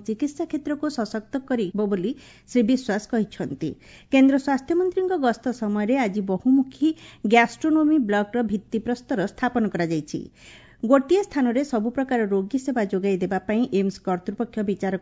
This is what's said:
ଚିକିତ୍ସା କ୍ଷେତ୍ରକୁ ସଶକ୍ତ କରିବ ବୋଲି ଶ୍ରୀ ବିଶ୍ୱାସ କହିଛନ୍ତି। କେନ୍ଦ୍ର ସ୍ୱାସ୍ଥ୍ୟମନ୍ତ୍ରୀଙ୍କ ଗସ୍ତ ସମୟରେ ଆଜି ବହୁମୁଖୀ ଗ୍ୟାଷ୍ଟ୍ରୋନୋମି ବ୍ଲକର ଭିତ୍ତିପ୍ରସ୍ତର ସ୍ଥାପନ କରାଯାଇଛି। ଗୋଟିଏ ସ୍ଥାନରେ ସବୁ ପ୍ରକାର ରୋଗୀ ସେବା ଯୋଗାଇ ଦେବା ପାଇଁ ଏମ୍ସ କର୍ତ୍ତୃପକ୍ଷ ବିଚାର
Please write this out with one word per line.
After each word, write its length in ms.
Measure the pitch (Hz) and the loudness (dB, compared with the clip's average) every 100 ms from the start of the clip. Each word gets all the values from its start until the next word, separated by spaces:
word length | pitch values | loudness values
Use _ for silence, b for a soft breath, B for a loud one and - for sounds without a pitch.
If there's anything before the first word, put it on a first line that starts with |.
ଚିକିତ୍ସା 440 | 202 214 294 294 330 | -4 -4 -6 -4 -6
କ୍ଷେତ୍ରକୁ 400 | 302 285 294 302 | -6 -6 -6 -4
ସଶକ୍ତ 440 | 294 214 220 208 277 262 | -4 -6 -8 -6 -8 -4
କରିବ 360 | 247 185 202 208 | -2 -2 -2 -2
ବୋଲି 260 | 196 180 285 B B - | -2 -4 -6 B B -2
ଶ୍ରୀ 140 | 247 | 0
ବିଶ୍ୱାସ 400 | 220 254 - 214 - | 2 2 0 -4 -2
କହିଛନ୍ତି। 600 | 233 208 - 180 139 160 - B B - | -2 -2 -6 -8 -6 -8 -8 B B 0
କେନ୍ଦ୍ର 260 | 269 269 269 | 6 6 4
ସ୍ୱାସ୍ଥ୍ୟମନ୍ତ୍ରୀଙ୍କ 720 | 277 269 262 339 370 359 370 370 | 0 -2 0 0 0 0 -2 0
ଗସ୍ତ 280 | 254 220 262 226 | 0 0 -4 -4
ସମୟରେ 340 | 214 208 208 269 | -4 -2 0 0
ଆଜି 240 | 226 202 196 | 0 -2 -2
ବହୁମୁଖୀ 560 | 185 254 269 262 - 311 320 B B 214 | -2 4 4 2 -2 -2 -2 B B 2
ଗ୍ୟାଷ୍ଟ୍ରୋନୋମି 680 | 233 233 - 320 311 302 311 | 4 4 0 2 4 4 2
ବ୍ଲକର 340 | 214 208 208 240 | 2 0 0 -2
ଭିତ୍ତିପ୍ରସ୍ତର 760 | 226 202 - 226 226 247 - 247 190 | -2 -4 -4 -6 -4 -6 -4 -4 -4
ସ୍ଥାପନ 360 | - 247 247 214 | -4 -2 0 -2
କରାଯାଇଛି। 540 | 175 165 160 147 - - B B B B B | -2 -2 -2 -4 -10 -10 B B B B B
ଗୋଟିଏ 380 | 226 277 269 370 | 4 4 6 2
ସ୍ଥାନରେ 380 | 403 294 247 233 | 2 0 0 0
ସବୁ 260 | 285 226 220 | 0 -2 -2
ପ୍ରକାର 340 | 247 262 247 208 | -2 -2 0 2
ରୋଗୀ 300 | 196 190 269 | 0 -2 -4
ସେବା 220 | 262 240 | -2 -2
ଯୋଗାଇ 340 | 196 190 196 190 | -2 -2 0 0
ଦେବା 180 | 185 190 | -2 -2
ପାଇଁ 220 | - 214 247 | -2 -2 0
ଏମ୍ସ 280 | 196 196 190 | 0 0 -4
କର୍ତ୍ତୃପକ୍ଷ 600 | - 180 202 202 233 - | -4 -4 -4 -6 -6 -4
ବିଚାର 340 | 208 190 196 185 | -4 -2 -4 -2